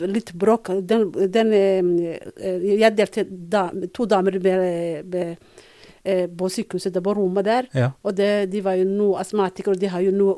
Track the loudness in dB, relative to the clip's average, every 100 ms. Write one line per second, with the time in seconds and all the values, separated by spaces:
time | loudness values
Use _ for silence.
0 | -2 -4 -4 -2 2 2 0 -4 0 0
1 | 0 0 0 2 4 4 4 2 2 2
2 | 0 -6 -12 -10 -6 -2 0 4 4 4
3 | 0 0 -6 -8 -4 -2 -2 -4 -8 -4
4 | 0 2 2 2 2 2 0 -2 -4 -6
5 | -6 -6 -6 -8 -18 -20 -20 -20 -20 -10
6 | -2 -2 -2 -4 -4 -4 -6 -6 -4 -2
7 | -2 0 0 0 0 0 -2 0 -2 -2
8 | -6 0 0 2 0 -2 -2 0 2 2
9 | 2 0 -2 -2 -2 -2 -2 0 -2 0
10 | 0 2 2